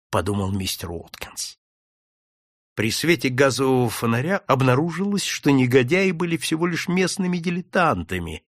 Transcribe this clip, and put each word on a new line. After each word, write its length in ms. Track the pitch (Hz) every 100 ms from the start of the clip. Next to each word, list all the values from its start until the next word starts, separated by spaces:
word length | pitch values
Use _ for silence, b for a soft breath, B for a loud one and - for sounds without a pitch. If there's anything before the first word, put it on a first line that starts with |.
| _
подумал 400 | 101 90 101 95
мистер 400 | 98 92 - 87
Уоткинс. 680 | 85 - - - - - - _ _ _ _ _ _ _ _ _ _ _ -
При 160 | 110
свете 380 | 110 156 170 139
газового 600 | 123 139 127 135 131 120
фонаря 480 | - 117 117 151 196
обнаружилось, 880 | - 131 131 127 170 160 202 202 -
что 260 | - 147
негодяи 600 | 139 127 135 127 180 196
были 260 | 170 180 165
всего 280 | - 160 175
лишь 220 | 165 -
местными 500 | 180 180 - 180 180
дилетантами, 1080 | 175 175 175 190 165 98 85 92 82 78 -